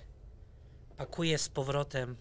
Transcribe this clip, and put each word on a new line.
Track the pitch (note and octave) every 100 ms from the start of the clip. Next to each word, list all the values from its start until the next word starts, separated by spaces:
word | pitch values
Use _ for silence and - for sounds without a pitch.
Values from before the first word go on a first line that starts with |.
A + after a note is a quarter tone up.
| - - - - - - - - - -
Pakuje | C3+ - E3 D3+
z | -
powrotem | - C3+ C#3+ C#3+ C3+ B2 A#2+